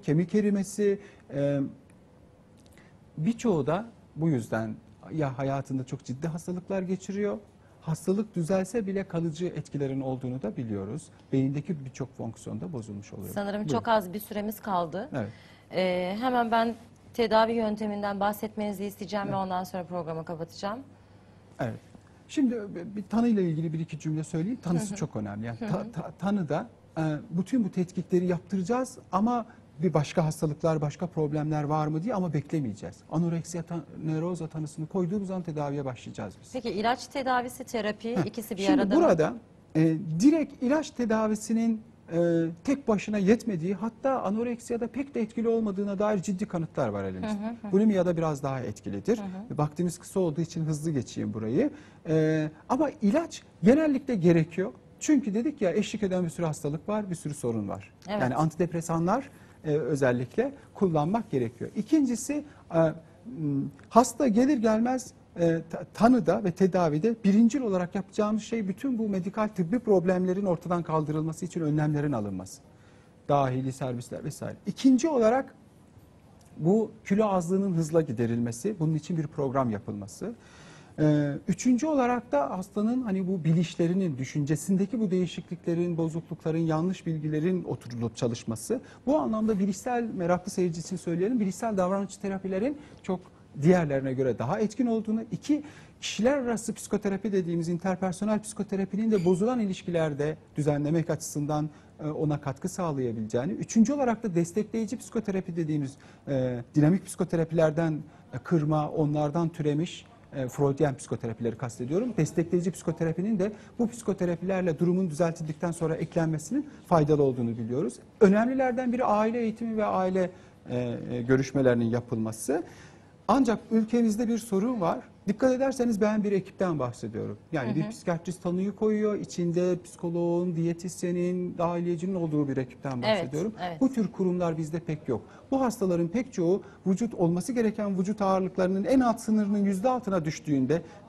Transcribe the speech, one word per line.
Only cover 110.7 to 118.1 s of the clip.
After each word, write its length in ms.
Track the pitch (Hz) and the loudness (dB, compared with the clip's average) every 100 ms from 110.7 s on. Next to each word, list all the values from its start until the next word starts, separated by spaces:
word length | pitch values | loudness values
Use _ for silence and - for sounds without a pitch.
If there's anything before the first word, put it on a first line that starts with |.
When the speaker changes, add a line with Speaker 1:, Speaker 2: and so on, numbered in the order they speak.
| 139 151 127 | 4 0 0
Speaker 1:
psikoterapileri 600 | - 120 120 110 117 110 | -6 -6 -6 -4 -4 -2
kastediyorum. 560 | 123 - 123 170 247 214 | -6 -6 -2 -2 0 0
Destekleyici 540 | 151 - 170 180 180 | 0 0 0 0 0
psikoterapinin 680 | - - 160 165 160 196 214 | -2 -4 -2 -2 -2 0 0
de 120 | 196 214 - - | 0 -4 -10 -4
bu 80 | 240 | -2
psikoterapilerle 920 | - - 190 175 165 180 190 180 147 | -2 -4 -2 -2 -2 -2 0 0 2
durumun 300 | 175 180 190 | 2 2 2
düzeltildikten 640 | 147 170 160 156 156 175 | 2 0 0 -6 -4 -4
sonra 240 | 160 160 160 | -2 -2 -2
eklenmesinin 720 | 165 175 160 156 - 262 - - - | -2 0 0 0 -2 -4 -4 -8 2
faydalı 360 | 170 147 147 | 4 6 6
olduğunu 340 | 139 127 117 113 | 4 2 0 -2
biliyoruz. 360 | 113 123 220 - - | -4 -2 -4 -6 -12